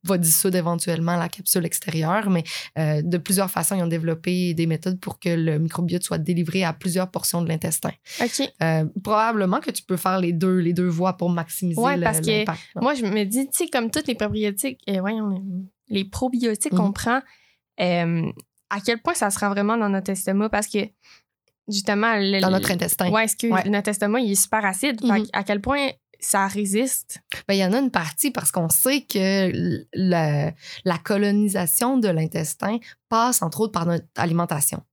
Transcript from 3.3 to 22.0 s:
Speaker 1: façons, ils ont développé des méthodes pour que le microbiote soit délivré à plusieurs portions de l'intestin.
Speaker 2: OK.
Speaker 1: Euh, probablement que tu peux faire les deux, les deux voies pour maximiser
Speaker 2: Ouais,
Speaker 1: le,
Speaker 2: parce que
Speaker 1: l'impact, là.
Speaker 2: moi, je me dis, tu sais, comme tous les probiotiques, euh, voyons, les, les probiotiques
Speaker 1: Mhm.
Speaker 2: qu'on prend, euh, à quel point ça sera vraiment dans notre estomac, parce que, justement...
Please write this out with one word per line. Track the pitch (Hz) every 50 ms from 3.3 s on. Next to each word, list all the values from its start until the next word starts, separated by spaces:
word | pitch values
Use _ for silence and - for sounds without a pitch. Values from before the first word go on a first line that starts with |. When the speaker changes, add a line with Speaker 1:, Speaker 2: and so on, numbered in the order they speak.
| 190 190 196 185
Speaker 1:
façons, | - 175 165 - 202
ils | 190
ont | 175
développé | 170 165 165 160 165 165 160 - - - 139 180 175 170
des | 160 165
méthodes | 165 160 156 - 185 185 180
pour | - 185 - _
que | - 175
le | 170 165 160 160 156 151
microbiote | 165 160 - - 175 170 175 180
soit | - - 175 160
délivré | 156 160 180 170 175 160 - 190 190
à | 165
plusieurs | 156 - - 185 165 185 185 185
portions | - 170 - - - 170
de | 170 165
l'intestin. | 165 156 165 160 156 - - 160 - _ _ - - -
Speaker 2:
OK. | 233 240 - - 269 - _ _
Speaker 1:
Euh, | 165 165 160 156 156 156 - 196 185
probablement | 208 214 214 220 226 233 214 196 185 196 285
que | - 294
tu | 202 -
peux | - - 185 170
faire | - 190 185 190
les | 180 170
deux, | 175 160 180 190 185
les | 185 175 170
deux | 170 170 180 180
voies | 165 165 180 190 180 -
pour | 175 175
maximiser | 175 170 160 - - - 185 175 165 185
Speaker 2:
Ouais, | 233 214 185 180
Speaker 1:
le, |
Speaker 2:
parce | 170 170 160 160
que | 156 208
Speaker 1:
l'impact, | 214 214 214 208 160 - - - _
là. | 175
Speaker 2:
moi, | 226 262 294
je | 262 233
me | 202 196 214 208
dis, | 196 220 254 269 269
tu | - - 349
sais, | 311
comme | - 262 226 226
tous | - 311 302
les | - 240
probiotiques, | 233 214 208 202 214 214 208 202 202 - 269 262 _ - -
euh, | 196 190
voyons, | 185 202 220 220 214 202
les, | 190 185 196 196 180 185 190 190 _ _ _ _ 220 196
les | 196
probiotiques | 196 - - 262 254 247 233 247 226 214 208 - 302
Speaker 1:
Mhm. | 190 180
Speaker 2:
qu'on | 180 196
prend, | 202 - - 226 240 262 269 - - _ _ _ _ _ _ _ _ -
euh, | 180 180 175 175 170 170 170 165 160 - - - - _ _ _ _ _
à | 202 202
quel | 196 - 233 226
point | _ 330 349
ça | - 233 202
sera | 202 - 208 202
vraiment | 196 202 202 208 226
dans | 233 214 202
notre | 196 196 185 202
estomac, | 196 185 - 196 190 202 208 220
parce | 214 208 214
que, | - - 208 196 208 _ _ _ - - - _ _ _ _ _ _ _ _ _ -
justement... | 208 196 196 - 208 202